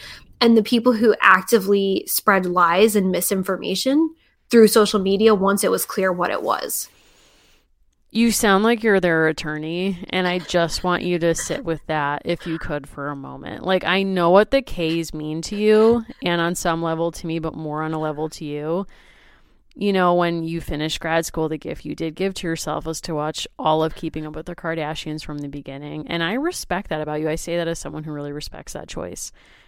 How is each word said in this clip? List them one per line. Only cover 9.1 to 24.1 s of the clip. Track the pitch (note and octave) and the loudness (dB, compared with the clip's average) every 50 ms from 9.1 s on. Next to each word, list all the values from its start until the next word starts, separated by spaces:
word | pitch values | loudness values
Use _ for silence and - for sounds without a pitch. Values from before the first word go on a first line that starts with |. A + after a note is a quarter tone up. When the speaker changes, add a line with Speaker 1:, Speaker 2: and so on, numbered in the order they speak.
| E3 D#3+ D#3+ | 4 4 4
Speaker 2:
attorney, | D#3+ D3+ - - D3+ D3+ D3+ D#3 D#3+ E3+ F3 F#3 G3 F3+ E3+ F3+ - | 2 0 -2 -4 -6 -6 -6 -6 -6 -4 -2 -2 -2 -4 -4 -6 -4
and | - F#3 F3+ | -2 -2 0
I | F3+ F3+ F3+ | 0 0 -2
just | F3+ - - E3+ E3+ D#3+ - - - | -2 0 0 2 2 2 -2 -2 0
want | F3+ F3 - - | 0 0 0 0
you | F3+ F3 E3 | -2 0 2
to | E3+ E3 E3 | 2 2 0
sit | - - - E3 - A3+ | 0 -2 -6 -6 -6 -4
with | E3 D#3+ D3+ - | -4 -6 -6 -4
that, | - D#3 D3+ C#3+ C#3+ D3 - - | -4 -2 -2 -2 -2 -4 -4 -4
if | E3+ E3+ - - | -4 -4 -4 -4
you | F3 D#3+ | -6 -6
could, | D#3+ - - D3 D3 C#3 | -6 -6 -6 -6 -6 -8
for | - - C#3+ C#3 C#3+ | -10 -10 -8 -8 -8
a | C#3+ | -8
moment. | C#3 C3+ C3+ C3+ C3+ C#3 - - - - | -8 -10 -12 -14 -14 -12 -12 -12 -6 -2
Like, | F#3 F#3+ F#3 - | 0 0 2 2
I | E3+ F3+ G3 F#3+ | 0 0 2 0
know | F#3+ F#3+ F3+ E3+ E3+ | 0 2 2 6 8
what | F#3 G3+ G#3+ - | 8 8 6 6
the | C4+ C#4 | 2 0
K's | B3+ - - F3+ E3 D#3+ E3 E3 D#3+ - D#3+ | 0 -2 -4 -2 -2 -2 -2 -2 -4 -6 -8
mean | D#3 D3+ D3+ D#3 E3 | -8 -6 -6 -6 -6
to | E3 - G#3 | -6 -6 -4
you, | G3+ G#3+ G#3+ G#3+ G#3+ A3 A3+ A#3 A#3 A3+ - - - - | 0 4 4 6 6 6 6 4 2 0 -6 -12 -6 -2
and | F3+ F3 E3+ | 0 0 2
on | E3 E3+ F3+ | 0 0 -2
some | - - F3 E3 E3 | -2 -2 -2 -2 0
level | E3+ E3 D#3+ D#3+ E3+ E3+ | -2 -2 -2 -2 -2 -4
to | - - - | -4 -6 -6
me, | E3 D#3+ E3 | -6 -4 -4
but | D#3+ D#3+ - | -4 -6 -6
more | D#3 D#3+ D3+ D3 D#3 D#3 | -8 -8 -6 -6 -6 -4
on | D#3 D#3+ | -4 -4
a | D#3 | -4
level | D#3 D#3 D3 D3 D#3+ D#3 | -4 -4 -4 -4 -6 -6
to | - - D#3+ | -8 -10 -10
you. | D3 D3 D3 D3+ D#3 E3+ F#3+ F#3+ - - - - - - _ _ - _ _ _ _ _ _ _ _ _ | -8 -8 -6 -4 -2 -2 -4 -4 -6 -12 -20 -20 -20 -20 _ _ -20 _ _ _ _ _ _ _ _ _
You | - G3+ G3+ | -2 0 2
know, | G3 F#3+ F3+ F3 F3 | 4 4 4 4 4
when | F3 F3 E3+ E3+ E3 E3 | 4 2 2 0 -2 -4
you | E3 E3 E3 | -4 -6 -6
finished | - - D#3+ D3 D3+ D#3+ - - | -6 -6 -4 -4 -4 -4 -4 -6
grad | - D#3+ E3 E3 D#3+ | -4 0 0 0 0
school, | - - E3 D#3+ D3+ | -2 -2 -4 -2 -2
the | D#3+ | -4
gift | D3+ - - D3+ - - | -6 -6 -10 -10 -10 -10
you | - D3+ | -10 -8
did | - E3 D#3+ D#3+ | -6 -6 -6 -4
give | - F#3+ G3 F#3+ | -4 -4 -4 -4
to | - F#3 | -4 -4
yourself | E3 E3 - - D3+ D3+ E3 - | -4 -4 -4 -4 -6 -6 -6 -6
was | D#3+ D#3+ - | -6 -8 -8
to | - - D#3+ | -8 -6 -4
watch | D3 D3+ D#3 - - - - - - | -4 -4 -4 -6 -6 -10 -10 -8 -4
all | C4 D#3 D#3 D#3+ D#3 | 0 0 2 2 0
of | D#3+ - | -2 -4
Keeping | - E3+ D#3+ | -6 -8 -8